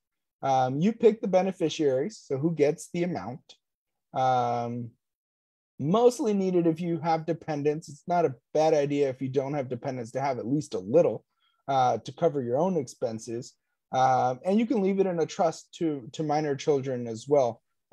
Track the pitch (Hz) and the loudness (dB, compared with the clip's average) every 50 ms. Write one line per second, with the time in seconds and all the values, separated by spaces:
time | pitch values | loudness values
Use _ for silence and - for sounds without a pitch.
0 | _ _ _ _ _ _ _ _ - 135 135 131 127 127 131 143 165 214 233 - | _ _ _ _ _ _ _ _ -2 0 2 2 2 0 0 0 0 0 0 4
1 | - 226 226 226 - 202 180 185 185 190 190 - 170 151 - - 156 139 127 131 | 4 4 4 4 -2 0 2 2 2 0 -2 -2 -2 -2 0 0 0 2 2 0
2 | 147 214 220 - - - 139 131 143 170 165 151 143 143 165 - - - - 175 | -2 -4 -8 -12 -8 -6 -6 -2 -2 -2 2 2 2 2 2 -2 -8 -10 -4 -4
3 | 170 180 165 104 90 107 127 - - _ - _ _ _ _ _ _ _ _ _ | -4 -2 -4 -6 -6 -8 -12 -12 -16 _ -20 _ _ _ _ _ _ _ _ _
4 | _ _ - 131 131 131 127 123 123 120 120 120 117 120 120 120 120 113 - _ | _ _ -4 -2 0 2 2 2 2 0 -2 -2 -4 -4 -6 -6 -8 -10 -12 _
5 | _ _ _ _ _ _ _ _ _ _ _ _ _ _ _ _ 127 147 185 226 | _ _ _ _ _ _ _ _ _ _ _ _ _ _ _ _ -2 0 2 6
6 | 247 247 247 - 302 220 208 196 190 190 180 175 170 170 160 160 180 170 165 160 | 6 6 4 4 0 0 0 2 0 2 2 2 2 2 0 0 -2 -4 -4 -2
7 | 143 170 165 165 160 170 160 160 - - 156 143 139 151 147 156 - - 143 - | 0 0 0 0 0 -4 -6 -6 -4 -6 -6 -2 0 0 -2 -2 -6 -12 -18 -18
8 | _ - 175 175 165 151 127 - _ _ _ 151 156 160 160 151 143 143 143 143 | _ -2 0 2 2 0 0 -4 _ _ _ 2 4 4 4 4 2 0 0 0
9 | 143 135 127 - 135 131 131 139 131 135 147 147 131 123 131 120 - 143 127 127 | 0 0 -2 -4 -6 -2 -2 -2 -2 0 -4 -4 -4 -6 -8 -8 -6 -8 -8 -8
10 | 120 113 - 131 135 143 131 117 104 113 139 156 143 - - 95 92 98 123 165 | -10 -8 -6 -4 -2 -2 -2 -4 -2 -2 -2 -2 -2 -4 -6 -8 -4 2 4 4
11 | 170 127 107 - - _ _ _ _ _ _ _ _ - 139 131 127 123 117 110 | 4 4 2 -2 -8 _ _ _ _ _ _ _ _ -2 0 2 2 2 2 0
12 | - - 131 - 170 165 147 143 127 117 120 139 165 190 190 165 139 - - - | -4 -10 -6 0 0 0 0 0 -2 -2 0 0 0 0 0 -2 -4 -6 -8 -6
13 | 131 117 113 110 - - 113 120 127 - - _ _ _ _ _ _ _ - 131 | -6 -6 -6 -8 -10 -10 -10 -10 -10 -12 -18 _ _ _ _ _ _ _ 0 2
14 | 127 131 131 127 123 123 131 127 - 180 196 214 240 220 277 214 190 190 196 190 | 2 4 4 2 2 0 -2 -2 -2 0 2 2 2 2 0 0 0 0 2 2
15 | 190 190 180 170 156 151 - - 190 160 156 - - _ - - 175 160 147 139 | 0 0 0 0 -2 -2 0 0 0 0 0 -4 -12 _ -8 -4 -2 -2 -2 -4
16 | 160 156 - - 160 151 147 156 156 147 139 139 - - 147 139 131 139 127 123 | -8 -12 -8 -6 -4 -2 0 0 0 0 -2 -2 0 0 0 0 0 -2 -6 -6
17 | 120 117 113 113 - 135 147 143 127 117 113 - _ _ _ _ _ _ | -6 -6 -8 -10 -2 2 2 4 4 2 0 -6 _ _ _ _ _ _